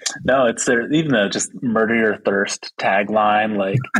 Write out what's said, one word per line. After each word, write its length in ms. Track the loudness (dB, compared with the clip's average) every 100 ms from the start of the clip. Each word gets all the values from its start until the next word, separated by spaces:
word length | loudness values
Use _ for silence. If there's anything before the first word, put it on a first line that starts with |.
| -10 -6
No, 240 | 0 2 2
it's 180 | 0 0
there. 260 | 0 2
Even 200 | 0 2
the 180 | 0 0
just 220 | -2 -6 -6
murder 340 | -2 0 2 2
your 220 | 0 0
thirst 560 | 0 0 -2 -6 -12 -4
tagline, 800 | 0 0 0 2 2 2 0 -2
like, 220 | 0 -2 -2